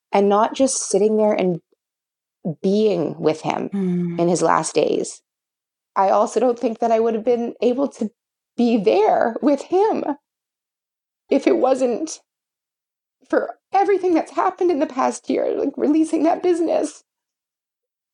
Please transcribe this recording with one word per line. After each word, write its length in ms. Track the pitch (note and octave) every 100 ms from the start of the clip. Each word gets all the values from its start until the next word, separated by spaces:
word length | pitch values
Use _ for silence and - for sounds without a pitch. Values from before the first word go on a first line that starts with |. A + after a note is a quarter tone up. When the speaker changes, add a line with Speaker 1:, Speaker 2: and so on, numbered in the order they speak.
| -
Speaker 1:
and 160 | G3+ G3+
not 240 | G3+ A3 -
just 320 | C4+ - -
sitting 280 | G3 G#3+ G#3+
there 160 | G#3+
and 280 | G#3+ F#3 E3 _ _ _ _ _ _ _ _ F3+ D3
being 580 | G3 G3+ A3 F3 D3+ D#3
with 220 | D#3 D#3
him 280 | - - -
Speaker 2:
Mm. 440 | G3 F#3 F3+ F3 E3+
Speaker 1:
in 100 | E3+
his 120 | E3+
last 320 | E3 E3+ D#3+
days. 480 | - - - - - _ _ _ _ _ _ _ -
I 140 | G3
also 300 | G#3 G#3+ A3
don't 180 | B3 A#3+
think 220 | B3 A3
that 120 | A#3
I 80 | A3+
would 120 | A#3
have 120 | A3+ A3
been 280 | A#3+ A#3 -
able 280 | A#3+ B3 C#4
to 200 | - G#3+ _ _ _ _ -
be 220 | A#3+ A3+
there 580 | G3 F4+ G#4+ - - A3+
with 220 | C4 C#4
him 420 | - F4+ G#4+ F#4 - C#4 _ _ _ _ _ _ _ _ _ _ -
if 160 | C#4 D#4
it 100 | -
wasn't 640 | B3+ C4 B3+ A#3+ D#4 - _ _ _ _ _ _ _ _ _ _ -
for 320 | D4+ - - _
everything 400 | F#4+ F#4+ F#4+ F#4
that's 180 | D#4+ -
happened 400 | - F#4+ F#4+ F4+
in 80 | D4+
the 80 | D#4
past 420 | C4 B3+ A#3+ -
year, 240 | - - -
like, 180 | C#4+ -
releasing 460 | B3+ D#4 D#4+ D#4+
that 180 | D4+ F4
business, 600 | F4+ E4+ D#4+ - D4+ - _ _ _ _ _ _ _ _ _ _ _